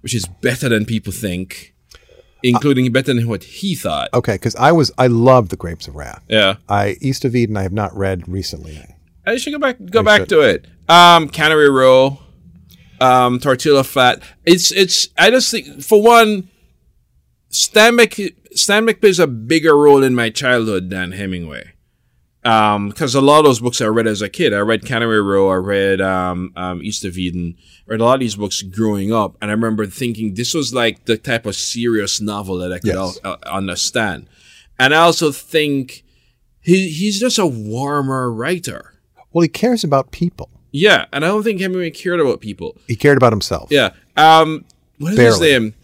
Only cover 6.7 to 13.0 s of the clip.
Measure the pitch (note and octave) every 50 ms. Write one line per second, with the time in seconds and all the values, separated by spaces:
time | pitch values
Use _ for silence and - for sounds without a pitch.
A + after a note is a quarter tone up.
6.7 | G2+ G2+ G2+ G2+ - - - C3+ C3+ - - C3 A#2 B2 A#2 G#2+ G#2+ G2+ F#2+ F#2
7.7 | F#2 G#2+ G#2 F#2 - G#2 G2 F#2+ F#2+ F2+ E2+ - F2+ G2 F2+ - - D2 D2 D#2
8.7 | D2+ D2 - - _ _ _ _ _ _ _ - A3 C4 - D4+ D4 D4 D4 C4+
9.7 | B3 _ G3+ F3 F#3 A3+ G#3 G#3+ G#3 G3+ F#3+ - G3 D#3+ D3 A#2 F#2 - - -
10.7 | _ _ _ - E3 F3 F3 F3 F3 E3+ D#3+ C#3 - D#3 D#3 D3+ D#3+ D#3 D3+ C#3+
11.7 | C3+ C3 C3 C3 C3 C3 C3 C3+ C#3 C#3 - _ _ _ _ - _ - _ _
12.7 | - _ _ _ _ _